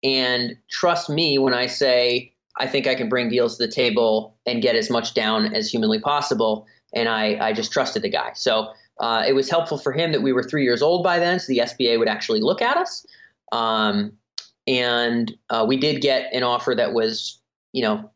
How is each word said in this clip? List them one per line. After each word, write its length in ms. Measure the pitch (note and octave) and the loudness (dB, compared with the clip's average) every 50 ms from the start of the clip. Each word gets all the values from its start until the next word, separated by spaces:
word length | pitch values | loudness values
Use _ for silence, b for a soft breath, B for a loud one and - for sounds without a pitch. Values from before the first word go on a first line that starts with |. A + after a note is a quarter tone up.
| - | 0
And 540 | C3+ C3+ C3 B2+ B2+ B2 B2 A#2+ A#2+ - _ _ _ | 0 0 0 0 0 0 -2 -2 -6 -8 _ _ _
trust 400 | - - - F3 E3+ - - - | -6 0 0 2 2 0 -2 -4
me 300 | D3 D3+ E3+ D#3 C#3 C#3 | -2 -2 0 2 2 2
when 140 | C3+ C3+ B2 | 2 2 2
I 120 | B2 B2+ | 0 -2
say 680 | B2+ - - C#3+ C3 B2+ B2 B2 B2 A#2+ B2+ B2+ - _ _ _ _ _ - | -4 -2 0 2 4 4 4 4 2 0 -2 -4 -8 _ _ _ _ _ -6
I 80 | C3+ | -6
think 200 | B2+ - C#3 B2+ | -2 -2 -2 0
I 60 | C3+ B2+ | 0 0
can 140 | B2+ B2 | 0 -2
bring 220 | A2 B2 B2 A#2+ A2+ | -2 0 0 0 0
deals 280 | A2+ B2 A#2 A2+ A2+ | 2 2 0 0 0
to 80 | - A#2+ | -2 -4
the 60 | A2 | -4
table 680 | - - B2+ A#2+ G#2+ A#2+ A#2 A2+ G#2+ A2 A2+ - _ _ _ | 0 0 0 2 2 2 4 4 2 2 0 -4 _ _ _
and 160 | B2 B2 A#2 | -4 -2 0
get 140 | A2 B2+ A#2 | 2 2 2
as 140 | A2+ G#2+ - | 2 0 0
much 240 | B2 A#2 A2+ - - | 0 -2 -2 -2 -2
down 420 | B2 A2 G#2+ A2 A2 A2 G#2+ A2 | 0 0 2 2 2 0 0 -2
as 140 | A2 G#2+ - | -4 -4 -2
humanly 280 | - A#2 A2 G#2+ A2 | -2 0 2 2 0
possible." 720 | A2 - C#3+ D3 D3 C#3+ - C3+ G#2+ A2+ A2 G#2+ G#2+ b b b b b b - | 0 0 0 0 0 0 -2 0 0 2 0 0 -2 b b b b b b -4
And 140 | A#2 A#2 | -2 0
I, 300 | A#2 A2+ A2 A2 G#2+ G#2 - | 0 0 0 0 0 0 0
I 140 | - A2 G#2+ | 0 -2 0
just 180 | A2 A2 - | -2 -4 -2
trusted 320 | - D3 C3 - - A2 - | -2 -2 -2 -2 -4 -4 -4
the 60 | G2 | -2
guy. 220 | - D2 C2 - - | -4 -4 -4 -6 -8
So, 380 | - - B2+ A2+ A2 A2 A2 B B B B B - | -4 -2 0 0 0 -2 -4 B B B B B -6
uh, 240 | - A#2 A2+ A2+ - | -4 0 0 0 2
it 80 | A#2+ C3+ | 2 2
was 160 | C3+ C3+ - | 2 2 2
helpful 280 | - E3+ E3 - D#3 | 0 0 0 0 -6
for 160 | C#3+ - D3 B2+ | -4 -4 -4 -2
him 180 | D3+ E3+ E3 | 0 -2 0
that 100 | D3+ C#3 | 0 0
we 120 | A#2 C3+ B2+ | 0 2 0
were 100 | B2 A#2+ | 0 -2
three 200 | - - D3+ C#3 | -2 -2 0 2
years 180 | B2 B2 A#2 | 2 2 2
old 220 | C#3+ D#3 F3 F3+ F3 | 2 2 2 2 2
by 160 | F#3+ F3 F3 | 2 2 2
then, 200 | F3 F3 F3+ F3+ | 2 2 0 0
so 60 | - | 0
the 140 | - C3 A#2 | 0 0 0
S 120 | A#2 A#2 - | 0 -2 -2
B 160 | _ B2+ A#2 | _ 0 2
A 80 | A#2 | 2
would 120 | A2+ A#2 A2+ | 2 2 2
actually 320 | G#2+ G#2+ - - A2+ G#2+ | 0 -2 -2 -2 0 0
look 200 | G#2+ C3+ F#3 - | 2 0 0 0
at 140 | A#3+ A#3+ C#4 | 0 0 0
us. 300 | E4+ F#4 F4 - - - B B B B B B B _ - - | 0 -2 -2 -6 -14 -16 B B B B B B B _ -6 -4
Um, 580 | A#2 A2+ A2+ A2 A2 G#2+ G#2 G2+ G#2 G#2 G#2 G#2 _ _ _ _ - - - _ _ _ | -2 0 0 2 2 2 2 2 0 -2 -4 -8 _ _ _ _ -16 -16 -16 _ _ _
and, 680 | - C3 B2 B2 A#2+ A#2+ A#2+ A#2+ A#2 A#2+ A#2 A#2 A2 A2+ _ _ _ | -2 0 0 2 2 2 2 2 2 0 0 -2 -2 -6 _ _ _
uh, 160 | A#2 A2+ A2 | 0 0 2
we 100 | A2 C3+ | 2 2
did 240 | C3 C#3 D3+ D3 C3+ | 2 2 0 0 0
get 300 | C3 C#3 C3+ B2+ B2+ - - | 2 2 2 2 0 -2 -4
an 100 | B2+ B2+ | -2 0
offer 320 | B2 A#2+ A#2+ - - B2 | 0 0 0 0 -2 0
that 180 | A2+ A#2+ - G#2 | 0 0 0 0
was, 460 | A2+ A2 A2 A2+ - - - - _ _ _ _ _ _ _ | 0 0 0 -2 -6 -10 -10 -14 _ _ _ _ _ _ _
you 100 | - C3 | -6 -2
know 300 | A#2+ G#2+ G#2+ G#2 G#2+ - _ | 0 0 -2 -2 -4 -14 _